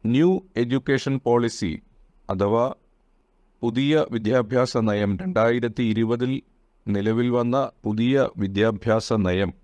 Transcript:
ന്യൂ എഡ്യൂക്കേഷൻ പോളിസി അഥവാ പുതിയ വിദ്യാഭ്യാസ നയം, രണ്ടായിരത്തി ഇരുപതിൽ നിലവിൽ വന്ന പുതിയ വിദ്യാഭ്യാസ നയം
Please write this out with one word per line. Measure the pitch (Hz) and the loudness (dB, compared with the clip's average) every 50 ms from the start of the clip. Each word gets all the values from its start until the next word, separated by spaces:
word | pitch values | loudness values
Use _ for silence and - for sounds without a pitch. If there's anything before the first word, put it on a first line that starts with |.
| - | -2
ന്യൂ | 107 120 135 160 180 190 185 - - _ | 0 2 2 4 2 2 0 -4 -8 _
എഡ്യൂക്കേഷൻ | 110 123 120 127 139 - - 139 131 - 139 135 131 | -4 -2 -2 -2 -4 0 0 -2 -2 0 -4 -4 -2
പോളിസി | _ 120 120 120 117 - - - - - 78 - _ _ _ _ - _ _ _ _ - | _ 2 2 2 2 0 -4 -4 -4 -4 -6 -8 _ _ _ _ -20 _ _ _ _ -8
അഥവാ | 101 92 101 101 110 117 120 135 - _ _ _ _ _ _ _ _ _ _ _ _ _ _ _ _ _ | -2 0 0 2 2 2 0 -2 -4 _ _ _ _ _ _ _ _ _ _ _ _ _ _ _ _ _
പുതിയ | 120 120 113 127 135 143 156 156 143 - | -6 -2 -2 0 0 2 2 2 0 0
വിദ്യാഭ്യാസ | 117 117 107 107 131 127 117 104 127 123 127 123 - | -4 -4 -2 0 0 0 0 0 0 0 0 0 0
നയം, | 123 110 110 104 104 104 101 101 | 0 0 0 0 0 0 0 -2
രണ്ടായിരത്തി | 92 190 185 180 110 113 117 120 123 117 117 110 - 123 | -2 -4 -2 0 2 2 2 2 0 -2 -4 -2 -2 0
ഇരുപതിൽ | 110 107 113 113 110 120 120 127 127 135 - _ _ _ _ _ _ _ _ _ | 0 2 0 0 0 0 -2 -2 -4 -4 -6 _ _ _ _ _ _ _ _ _
നിലവിൽ | - 101 101 101 110 113 117 120 123 | -4 -2 0 0 0 0 2 2 2
വന്ന | 120 120 120 120 123 139 131 117 _ _ | 2 0 0 0 0 0 -2 -4 _ _
പുതിയ | - 107 107 107 117 123 135 139 127 - - | -6 -4 -2 0 2 2 2 2 2 0 -2
വിദ്യാഭ്യാസ | - 101 98 98 98 110 113 107 98 - 117 107 113 - - 117 107 | -4 -4 -2 2 2 2 2 2 -2 0 0 0 0 0 0 0 0
നയം | 95 92 90 95 98 87 - _ | 2 2 2 0 -2 -2 -4 _